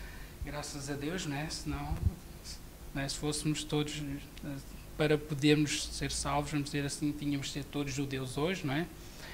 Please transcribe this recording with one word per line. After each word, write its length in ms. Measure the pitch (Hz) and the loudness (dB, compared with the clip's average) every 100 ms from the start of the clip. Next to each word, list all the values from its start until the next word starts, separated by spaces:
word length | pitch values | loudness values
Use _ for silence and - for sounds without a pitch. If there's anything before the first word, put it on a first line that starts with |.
| - - - - | -6 -10 -12 -8
graças 440 | 143 143 147 147 135 | -6 -4 -6 -6 -4
a 60 | |
Deus, 320 | 143 147 185 160 | -2 -2 -2 -2
não 100 | 143 | -2
é? 100 | 156 | -2
Senão, 440 | - 151 143 147 160 - - - - - - - - - | -4 -2 -2 -2 0 2 0 -6 -12 -10 -10 -12 -12 -6
não 80 | 143 | -2
é? 60 | 139 | -2
Se 80 | - | 0
fôssemos 460 | 151 147 156 147 | 0 2 2 0
todos, 400 | - 151 147 151 143 139 - - | 2 2 2 -2 -4 -4 -6 -8
eh, 40 | 151 139 - - - - | -6 -6 -8 -12 -8 2
para 200 | 151 151 | 6 6
podermos 680 | - 143 147 151 147 - - | 2 4 8 8 6 2 -2
ser 160 | - 139 | -2 -2
salvos, 400 | - 147 143 143 | 0 2 2 2
vamos 200 | 151 143 | 0 0
dizer 140 | 147 143 | 0 0
assim, 260 | - 151 | 0 0
tínhamos 360 | 147 143 143 135 | 0 0 0 0
de 40 | |
ser 120 | 147 | -4
todos 280 | 131 147 139 | -2 -2 0
judeus 440 | 131 135 131 127 131 | 0 0 0 -2 2
hoje, 280 | 160 190 147 | 2 2 2
não 80 | |
é? 120 | 143 170 - - - - | 2 0 -4 -12 -12 -10